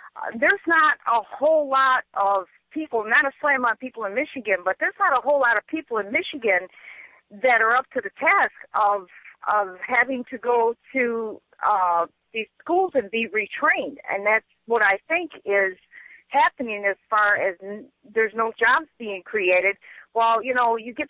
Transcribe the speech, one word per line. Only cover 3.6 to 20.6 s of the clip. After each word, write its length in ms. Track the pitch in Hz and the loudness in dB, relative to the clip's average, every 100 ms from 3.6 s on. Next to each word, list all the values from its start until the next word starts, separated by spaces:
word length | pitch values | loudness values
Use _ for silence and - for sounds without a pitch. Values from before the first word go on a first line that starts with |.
on 120 | 247 214 | 0 -2
people 280 | 254 - | -8 -8
in 100 | 208 | -6
Michigan, 420 | 214 302 269 214 185 | -4 -4 -6 -4 -2
but 120 | 180 190 | -2 -2
there's 120 | 349 - | -4 0
not 160 | 381 262 | 0 2
a 60 | |
whole 180 | 247 285 | 2 2
lot 160 | 247 214 | 2 0
of 100 | - | -2
people 300 | 320 - 220 | -10 -6 -6
in 160 | 196 | -4
Michigan 560 | 285 381 285 233 180 180 - - - - _ _ 208 | -4 -6 -4 0 0 -2 -16 -20 -20 -20 _ _ -2
that 200 | 254 233 | 2 4
are 100 | 226 | 4
up 140 | 247 262 | 2 0
to 100 | 262 | -8
the 80 | 196 - | -8 -4
task 340 | 311 392 254 - - | 2 2 2 -4 -8
of, 320 | - 208 202 - - - - - | 0 2 0 -4 -20 -20 -10 -2
of 280 | 208 196 185 - | -2 -2 -8 -2
having 380 | 247 247 262 247 | 0 0 -4 -6
to 60 | 247 | -6
go 380 | 240 240 226 233 _ | 0 2 2 -2 _
to, 480 | 269 240 226 220 - _ - - | -2 0 -2 -6 -10 _ -4 0
uh, 380 | 202 180 170 170 _ _ | 2 2 0 -2 _ _
these 140 | 226 214 _ | -10 -10 _
schools 300 | - 349 381 | -2 0 2
and 160 | 277 202 | -2 -2
be 160 | 226 220 | -4 -2
retrained. 680 | 208 202 - 302 381 190 - - | -4 -6 -2 0 0 -4 -10 -8
And 140 | 196 208 | -2 0
that's 200 | 220 - _ - | 0 -2 _ -2
what 160 | 233 | 2
I 160 | 202 196 - | 2 0 -2
think 220 | 330 339 - - | -4 -4 -10 -2
is 260 | 202 190 185 _ - - - _ | 0 0 -4 _ -20 -20 -20 _
happening 560 | 277 302 - 240 208 | 0 0 0 -8 -4
as 120 | 202 190 _ | -4 -4 _
far 280 | 214 208 208 | 2 2 2
as 200 | 185 175 | 0 -4
n-, 240 | 190 208 - _ - | -10 -14 -14 _ -6
there's 200 | 220 220 | -2 -2
no 180 | 214 226 - | 0 -4 0
jobs 300 | 233 285 320 _ | 2 2 0 _
being 240 | 220 196 | -12 -12
created. 520 | - 214 180 180 185 196 - - - | -6 -2 2 2 2 -2 -12 -20 -8
Well, 280 | 226 226 226 | 0 2 2
you 100 | 247 | 0
know, 240 | 247 | 0